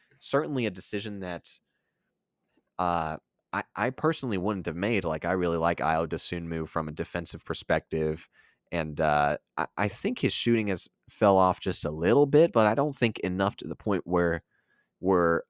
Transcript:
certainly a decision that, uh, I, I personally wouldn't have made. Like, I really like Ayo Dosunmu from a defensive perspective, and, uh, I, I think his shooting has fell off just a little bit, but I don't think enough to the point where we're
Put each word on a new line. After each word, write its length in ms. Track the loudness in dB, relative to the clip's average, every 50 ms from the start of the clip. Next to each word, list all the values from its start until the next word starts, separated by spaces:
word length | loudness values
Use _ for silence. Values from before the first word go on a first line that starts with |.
| _ _ _ _
certainly 480 | -8 -4 -2 -2 -2 -2 -2 -2 -2
a 40 | -4
decision 500 | -4 -6 -8 -8 -8 -6 -6 -8 -8 -8
that, 300 | -8 -8 -8 -10 -10 -14 -20 -20 _ _ _ _ _ _ _ _ _ _ _ _ _ _ _ _ _ _ _ _ _ _ _ -4
uh, 380 | -2 0 0 0 -2 -2 -6 -8 -12 _ _ _ _ _ -6
I, 120 | -6 -6 -6 -6
I 140 | -4 -2 -2
personally 480 | -2 -2 -2 -2 -2 -2 -2 -2 -2 0
wouldn't 280 | 0 -2 -2 -2 -4
have 100 | -6 -4
made. 280 | -2 -2 0 0 0 0
Like, 200 | -2 -2 -2 -2
I 80 | -2 0
really 260 | 0 2 0 0 2
like 200 | 2 0 0 0
Ayo 280 | 0 0 0 0 0
Dosunmu 600 | -2 -4 -4 -4 -6 -6 -6 -6 -6 -6 -6 -6 -4
from 200 | -4 -6 -6 -4
a 40 | -4
defensive 520 | -6 -6 -6 -6 -6 -6 -6 -8 -8 -8
perspective, 840 | -8 -8 -6 -2 0 0 0 0 _ -2 -2 0 -2 -2 -4 -8 -16 _ _ _ _ _ _ _ _ -4
and, 280 | -4 -4 -4 -2 0
uh, 360 | 2 2 4 4 2 2 0 -2 _ _ _
I, 100 | -6 -6 -4 _
I 120 | -2 -2 -2
think 300 | -2 -4 -4 -6 -2 -2
his 140 | -2 -2 -2
shooting 360 | 0 0 2 2 2 2 0
has 200 | -2 -4 -6 -10 _ _ _ -20
fell 260 | -4 2 4 6 6
off 240 | 8 6 4 4 0
just 240 | -2 -4 -4 -4 -4
a 60 | -6
little 360 | -4 -2 2 2 4 4 4
bit, 260 | 4 6 6 4 6 4
but 140 | 4 4
I 80 | 4 4
don't 200 | 2 0 -2 -2
think 240 | 0 0 -2 0 -2
enough 360 | -4 -4 -2 0 0 0 -2
to 120 | -4 -8 -10
the 80 | -10
point 300 | -6 -2 -2 -2 -2 0
where 360 | 0 2 2 2 2 0 -2 -4 _ _ _ _ _ _ _ _ _ _ _
we're 420 | 0 2 4 4 4 4 2 0 -2 _